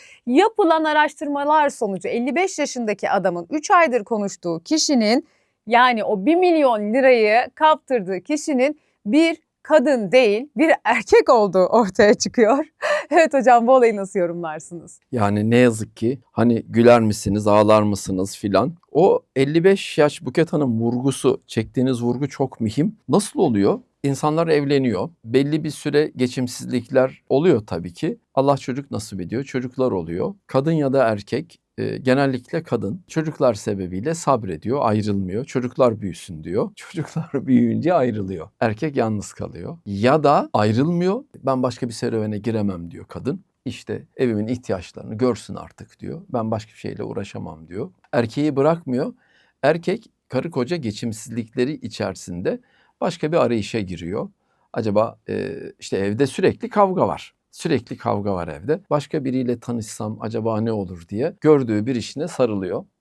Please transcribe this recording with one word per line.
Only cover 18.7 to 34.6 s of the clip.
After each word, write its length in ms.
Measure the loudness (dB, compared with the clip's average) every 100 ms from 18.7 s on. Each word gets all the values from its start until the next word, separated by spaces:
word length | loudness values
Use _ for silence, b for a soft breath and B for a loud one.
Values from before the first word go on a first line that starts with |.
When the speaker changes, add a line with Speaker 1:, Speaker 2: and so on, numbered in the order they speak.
| -4 _
Speaker 2:
O 320 | 2 4 2 0 -2
elli 280 | 0 2
beş 340 | 4 2 0 2
yaş 280 | 2 2 -4
Buket 280 | -2 0
Hanım 280 | 0 0 0
vurgusu, 600 | 0 0 -2 2 0 0 _
çektiğiniz 540 | -4 -4 -2 0 0
vurgu 260 | -2 -2 -4
çok 320 | -4 -6 -4
mühim. 340 | -4 -2 -2 -4 -2
Nasıl 300 | 0 0 0
oluyor? 400 | 2 4 2 0 -6 _
İnsanlar 440 | -4 -2 0 0 2
evleniyor. 640 | 0 2 0 0 -2 -6 -10
Belli 400 | 0 2 2 -2
bir 60 | -4
süre 420 | -6 -2 0 0 -2
geçimsizlikler 1080 | -4 -2 -6 -8 -6 -6 0 2 2 -2 _
oluyor 320 | 0 2 0 0
tabii 260 | -8 -8
ki. 240 | -6 -6 -6 _ 0
Allah 220 | 2 0
çocuk 340 | -2 -8 -8
nasip 300 | -10 -10 -10
ediyor, 220 | -6 -6
çocuklar 480 | -6 -6 -8 -2 -2
oluyor. 420 | -2 -4 -4 -6 -6 _
Kadın 240 | -2 0
ya 220 | 0 0
da 100 | 2 2
erkek, 520 | 0 -4 -8 -8 _ _ -10
e, 200 | -8 -4
genellikle 680 | 0 2 2 -2 -6 -8
kadın 380 | -4 -4 -4 -8 -6
çocuklar 460 | -6 -6 0 0
sebebiyle 600 | 0 -4 -4 -6 -6 -6
sabrediyor, 640 | -4 0 0 -2 -8